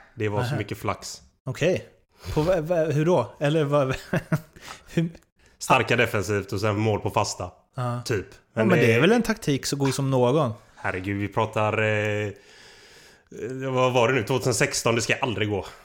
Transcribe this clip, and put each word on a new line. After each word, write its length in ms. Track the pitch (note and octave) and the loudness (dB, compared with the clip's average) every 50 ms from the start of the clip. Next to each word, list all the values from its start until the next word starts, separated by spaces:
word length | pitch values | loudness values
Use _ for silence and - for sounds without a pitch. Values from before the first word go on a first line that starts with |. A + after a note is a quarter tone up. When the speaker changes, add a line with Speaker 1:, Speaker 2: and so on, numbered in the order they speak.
| - _ _ | -14 _ _
Speaker 1:
det 140 | A2 G#2+ G#2 | -4 -4 -2
var 100 | G2+ G2+ | -2 -2
så 40 | A#2+ | -2
Speaker 2:
Nähä. 120 | A#2 A#2+ | -2 -2
Speaker 1:
mycket 200 | G#2+ G#2+ - G#2+ | -4 -4 -6 -8
flax. 440 | - - G#2 F#2+ - - - - - - _ _ _ - | -6 -6 -6 -6 -6 -8 -14 -16 -16 -20 _ _ _ -12
Speaker 2:
Okej. 400 | B2+ B2 - C#3+ F3+ F3+ G#2 - - _ _ _ _ _ _ - - - | -10 -4 -2 0 0 0 -2 -4 -10 _ _ _ _ _ _ -10 -6 -2
På 80 | D#3 | 0
va-, 200 | D3+ E3+ F#3+ E3 | 0 2 0 0
va-, 240 | D3+ E3 F3+ E3 D#3 | 0 0 0 0 0
hur 200 | E3 C3+ D3+ D#3 | 2 2 2 2
då? 300 | E3+ F#3 C#3 A2 - - - | 4 2 2 0 -2 -4 -4
Eller 240 | D3+ C#3+ D#3 D#3+ D3 | -2 0 2 2 2
vad, 320 | C#3 D3 D3 C3+ C3 C3 - - - - E3 - - D#3+ - - | 2 2 2 2 0 -2 -6 -6 -4 -4 -4 -2 -2 -4 -4 -4
<laughs> 500 | - - - - - - - - - - | -8 -20 -20 -18 -18 -18 -18 -16 -6 -2
hur? 160 | E3+ E3 E3+ - - _ _ _ _ _ _ _ - | -2 -2 -2 -4 -12 _ _ _ _ _ _ _ -6
Speaker 1:
Starka 360 | - - C3+ B2+ A2 A2+ B2 | 0 2 2 2 2 2 2
defensivt 560 | A#2 A#2+ - - G#2+ F2+ G2+ G#2 G2+ F#2+ - G#2+ | 2 2 2 0 -2 0 0 0 -2 -2 -4 -4
och 60 | F#2 | -2
sen 180 | G#2+ A2 G2+ G#2 | 0 0 0 0
mål 200 | A2 A2 G#2 F#2+ | 0 0 0 0
på 100 | - G#2 | -2 -2
fasta. 420 | - A2+ G2+ - - - F#2 F#2 - _ _ _ _ | 0 0 -2 -2 -4 -8 -10 -12 -14 _ _ _ _
Speaker 2:
Ja. 260 | B2+ B2 B2 A#2+ B2 A#2 | -8 -6 -6 -6 -6 -4
Speaker 1:
Typ. 200 | - A#2 F#2+ - - | -4 -4 -4 -4 -8
Speaker 2:
Ja, 60 | - - _ _ - | -14 -20 _ _ -2
Speaker 1:
Men 140 | - G#3+ | 0 2
Speaker 2:
men 120 | F#3+ F3+ D#3 | 4 4 6
det 60 | C3 | 6
Speaker 1:
det 60 | A#2 A2+ | 4 4
Speaker 2:
är 80 | A#2+ | 6
väl 100 | D3+ F#3+ | 4 4
en 100 | A#3 B3 | 4 4
taktik 440 | - - A3 - - D3+ C#3 C3 - | 2 0 -4 -4 -2 -2 -2 -2 -2
så 100 | - D3 | -4 -2
god 180 | C#3 C#3 C3+ B2+ | 0 0 0 0
som 180 | - C#3 C3+ | 0 0 2
någon. 420 | C3+ B2+ B2 A#2+ C#3 D#3+ C#3+ A#2 G#2+ - - - - | 2 4 4 4 4 2 0 0 -4 -8 -14 -20 -14
Speaker 1:
Herregud, 420 | - - G2+ F#2 F#2 F#2 G2+ G2+ G2+ | -8 -6 -6 -6 -4 -4 -4 -4 -2
vi 60 | G2+ | -4
pratar... 460 | G2 - A#2+ A2 A2 - A2 G#2+ G#2+ G#2+ G#2+ G#2+ | -2 -2 -2 -2 0 0 0 0 0 0 0 0
Eh, 460 | G#2+ G#2+ G#2 G#2 G#2+ G#2 G#2 G#2 G2+ G2 - - - - - - - - - - - - - - - - _ _ - - - F#2+ A#2 C3 C3 C3+ C3 | 2 0 0 0 -2 -2 -2 -4 -6 -8 -12 -18 -20 -20 -20 -20 -20 -20 -20 -20 -20 -20 -20 -20 -20 -20 _ _ -18 -14 -12 -10 -10 -8 -8 -6 -2
vad 220 | C3 B2+ B2+ B2+ B2 | 2 2 4 4 4
var 140 | B2+ A2+ | 4 4
det 60 | C#3 C3 | 4 4
nu? 80 | C3 G2+ | 2 2
Tvåtusen 300 | - C3 A#2+ - C3 A2+ | 0 0 0 0 0 2
sexton, 420 | - D3 C3+ - - - A#2+ A#2 | 2 0 0 0 0 0 2 2
det 60 | A#2 | 2
ska 120 | G#2+ - A2+ - | 0 0 -2 0
aldrig 280 | - A#2+ G2+ G2 G#2+ G#2 | -2 -2 -2 -2 -2 -2
gå. 160 | G#2 F#2 F2 - - - | -2 -4 -6 -8 -14 -20